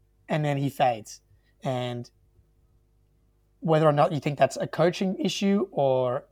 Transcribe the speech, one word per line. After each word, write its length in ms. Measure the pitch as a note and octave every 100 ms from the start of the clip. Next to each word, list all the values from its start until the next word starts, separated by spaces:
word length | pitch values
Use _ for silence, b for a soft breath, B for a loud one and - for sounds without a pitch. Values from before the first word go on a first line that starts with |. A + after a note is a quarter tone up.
| _ _ -
and 160 | D#3+
then 140 | D3 C#3
he 120 | C#3
fades. 520 | - C3 A2+ - - _ _ _ _
And 460 | C#3+ B2+ B2 B2 A#2+ _ _ _ _ _ _ _ _ _ _ _ _ _ _ _
whether 280 | E3 D#3 D#3
or 40 |
not 200 | D3 E3
you 80 | C#3+
think 200 | D#3 C#3+
that's 180 | C3+ -
a 100 | -
coaching 480 | - E3+ E3 F#3+ A3+
issue 480 | F#3+ - G3 G3+ F#4+
or 540 | - C3+ C3 B2+ C3 -